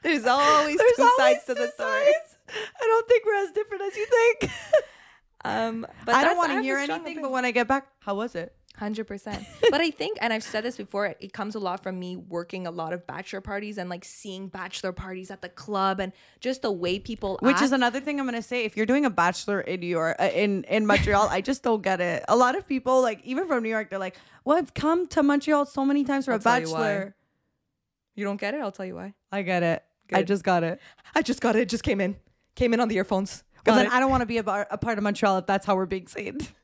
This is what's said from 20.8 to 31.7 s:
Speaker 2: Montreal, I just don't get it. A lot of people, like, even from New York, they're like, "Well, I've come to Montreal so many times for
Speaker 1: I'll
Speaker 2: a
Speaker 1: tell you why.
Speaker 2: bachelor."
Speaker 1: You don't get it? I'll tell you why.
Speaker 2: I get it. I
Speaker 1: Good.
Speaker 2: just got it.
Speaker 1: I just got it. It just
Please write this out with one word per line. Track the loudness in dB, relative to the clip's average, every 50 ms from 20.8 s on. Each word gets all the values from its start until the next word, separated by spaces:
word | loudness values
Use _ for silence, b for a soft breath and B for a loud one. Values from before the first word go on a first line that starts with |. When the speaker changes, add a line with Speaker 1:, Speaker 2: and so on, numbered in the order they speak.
| 2
Speaker 2:
Montreal, | 4 2 2 4 4 4 4 4 2
I | 2 -2
just | -2 -2 -4 -2
don't | 0 -2 -2 0
get | 0 -2 0 0
it. | 0 -2 -2 -4 0 2
A | 4
lot | 4 6 4 2
of | -2 -4
people, | _ -6 -4 0 2 2 4
like, | 4 2 -2 -4 -8
even | -6 -4 -4 -2
from | -2 -2 -2
New | -2 -2
York, | -4 -4 -4 -4
they're | -6 -6
like, | -6 -6 B B B B B B B
"Well, | 2 2
I've | 2 2 -2
come | _ -2 0 2 2 2 0 0
to | 0 2
Montreal | 4 4 4 2 2 2 2 2 0
so | -2 -2 -2 0
many | 0 2 0 0
times | 0 -2 -2 -2
for | -2
Speaker 1:
I'll | -2 0
Speaker 2:
a |
Speaker 1:
tell | 2 2 2 2
you | 0 -2
why. | -2 -2
Speaker 2:
bachelor." | -2 -2 -2 -2 -6 -8 -12 _ _ _ _ _ _ _ _ _ _ _ _ _ _ _ _ _ _ _ _
Speaker 1:
You | -6 -6
don't | -4 -4 -4
get | -6 -6 -4
it? | -4
I'll | -6 -6
tell | -8 -8 -12
you | -10 -10
why. | -12 -12 -14 -16 _ _ _
Speaker 2:
I | -6 -6
get | -2 0 0 2
it. | 2 2 0 0 _ _ _ _ _ _
I | 2 2
Speaker 1:
Good. | 2 2
Speaker 2:
just | 0 0
got | 2 2 2 2 2
it. | -2 -4 -8 B B B B B B B
Speaker 1:
I | 0
just | 0 0 -2 0
got | 0 2 2
it. | 2
It | 0
just | 0